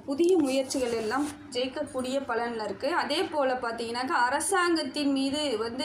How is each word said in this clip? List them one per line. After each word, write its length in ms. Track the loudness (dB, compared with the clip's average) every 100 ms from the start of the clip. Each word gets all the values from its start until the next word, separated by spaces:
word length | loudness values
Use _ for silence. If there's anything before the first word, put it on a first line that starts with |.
| -4
புதிய 240 | 2 4 6
முயற்சிகள் 540 | 4 2 0 -2 0 -2
எல்லாம் 260 | 0 -2 -2 -6 -8
ஜெயிக்கக்கூடிய 640 | -4 -2 -4 -6 -4 -2 -2 -2
பலன்ல 340 | -2 -2 -4 -6
இருக்கு. 200 | -4 0 0
அதே 180 | 0 0 0
போல 200 | 2 2 0
பாத்தீங்கன்னாக்கா, 540 | -2 -4 -4 -4 0 2
அரசாங்கத்தின் 880 | 2 2 2 2 4 2 0 0 0 2
மீது 240 | 0 0 0 0
வந்து 220 | -2 -2